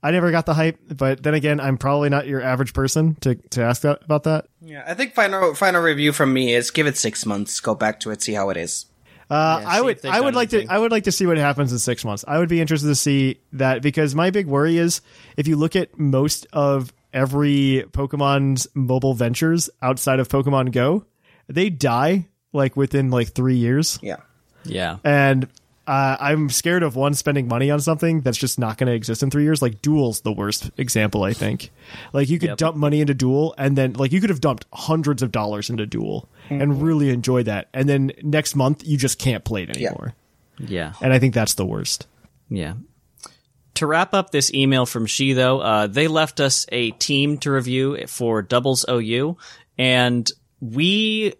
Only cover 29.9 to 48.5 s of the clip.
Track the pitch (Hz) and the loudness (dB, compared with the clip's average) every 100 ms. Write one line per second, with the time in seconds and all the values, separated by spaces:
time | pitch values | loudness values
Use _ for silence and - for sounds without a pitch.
29.9 | 151 131 107 - 101 101 104 - - 123 | 2 2 -2 -4 -2 -2 -4 -8 -6 -2
30.9 | - 107 107 95 110 104 - - _ - | 0 0 2 0 0 -4 -4 -10 _ -20
31.9 | - - 139 139 165 165 104 160 160 147 | -20 -6 -2 0 0 -2 0 -2 0 0
32.9 | 151 147 135 127 135 160 - 139 139 131 | 2 2 2 2 2 0 0 0 2 0
33.9 | 113 135 170 202 160 151 120 - - - | 0 0 2 0 0 0 -2 -8 -12 -2
34.9 | 160 147 135 127 113 104 104 104 117 107 | 0 0 0 -2 -2 -4 -4 -6 -6 -4
35.9 | 110 107 - - _ - 143 143 139 160 | -4 -4 -6 -8 _ -8 -2 0 2 2
36.9 | 156 143 123 117 127 110 101 - 131 135 | 2 2 2 2 0 0 -4 -6 -2 2
37.9 | 139 135 - 151 151 151 143 131 147 160 | 2 0 -2 -2 0 0 0 2 0 0
38.9 | 147 131 - 135 113 - 110 87 57 113 | 0 0 0 -2 -2 -2 -6 -4 -4 -4
39.9 | - - - _ _ _ _ 131 92 78 | -6 -10 -12 _ _ _ _ -8 -6 -6
40.9 | 95 131 131 131 120 110 - 95 107 - | -4 2 4 4 2 -2 -2 -2 -4 -6
41.9 | - - _ _ _ _ 117 76 104 - | -8 -10 _ _ _ _ -8 -6 -10 -14
42.9 | _ _ _ - _ _ _ _ - 156 | _ _ _ -20 _ _ _ _ -6 0
43.9 | 160 185 196 185 147 131 135 135 135 123 | 0 0 0 0 0 0 2 2 2 0
44.9 | 123 107 - 135 127 127 131 - 107 104 | -2 -4 -2 0 2 2 2 2 2 0
45.9 | 104 156 156 156 - 139 - - 123 117 | 0 0 2 0 0 0 0 -2 -2 -4
46.9 | - - 143 143 147 147 135 123 127 135 | -4 -2 0 0 -2 -2 -2 0 0 -2
47.9 | 143 - - 120 110 98 | -2 -8 -4 -2 -2 0